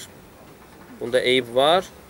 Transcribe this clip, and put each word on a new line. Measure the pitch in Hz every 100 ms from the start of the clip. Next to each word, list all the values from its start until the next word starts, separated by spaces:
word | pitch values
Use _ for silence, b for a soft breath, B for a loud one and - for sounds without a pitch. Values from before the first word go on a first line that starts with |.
| - - - - - - - - - -
Bunda | 120 123
eyib | 120 131 117
var, | 123 147 180 185 -